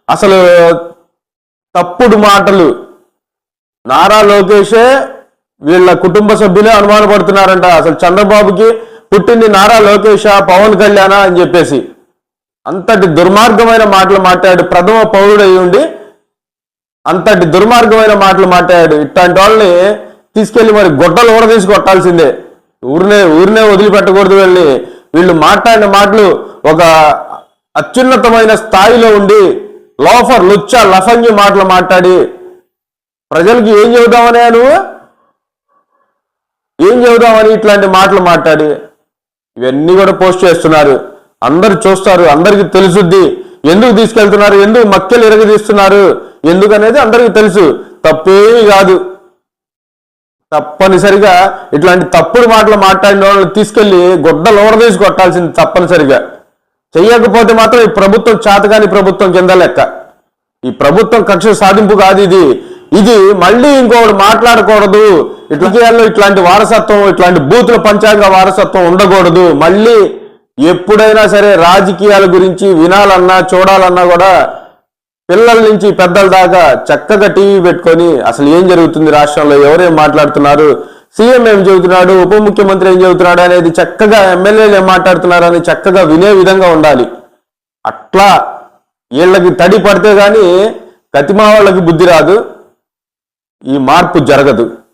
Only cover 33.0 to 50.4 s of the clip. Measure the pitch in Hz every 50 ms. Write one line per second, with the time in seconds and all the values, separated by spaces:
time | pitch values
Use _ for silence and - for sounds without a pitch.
33 | _ _ _ _ _ _ - 156 170 196 240 247 220 220 220 208 214 240 233 240
34 | 233 226 233 240 233 233 233 240 240 233 226 233 240 269 311 370 392 - - -
35 | - _ _ _ _ _ _ _ _ _ _ _ _ _ _ _ _ _ _ _
36 | _ _ _ _ _ _ _ _ _ _ _ _ _ _ _ - 165 190 233 247
37 | 240 247 233 233 233 233 220 220 220 214 220 208 - 208 202 202 196 190 185 185
38 | 190 196 196 190 180 175 170 160 - 160 156 151 156 151 147 - - - _ _
39 | _ _ _ _ _ _ _ _ _ _ _ 113 120 127 131 139 151 165 180 190
40 | 196 190 190 - 180 185 180 180 196 180 165 170 - 165 160 156 147 143 131 -
41 | - - - - _ _ _ _ - 123 143 170 190 220 190 160 - 190 196 185
42 | 190 214 190 175 175 165 143 151 170 208 208 196 202 156 - 185 190 185 175 202
43 | 196 170 180 196 180 143 123 - - - - _ - 143 170 202 233 254 220 196
44 | 226 214 - 226 208 202 214 202 208 208 196 196 196 208 220 247 233 208 196 185
45 | 185 - 240 240 226 220 220 214 220 202 214 208 208 - 214 202 196 190 196 202
46 | 196 170 123 95 - - - _ - 151 170 185 196 208 214 208 208 226 240 294
47 | 262 220 226 233 240 226 175 214 214 214 170 208 185 147 117 - - - - -
48 | - 156 151 156 - 185 190 196 208 220 233 240 220 208 202 190 196 185 185 180
49 | 185 - - - _ _ _ _ _ _ _ _ _ _ _ _ _ _ _ _
50 | _ _ _ _ _ _ _ _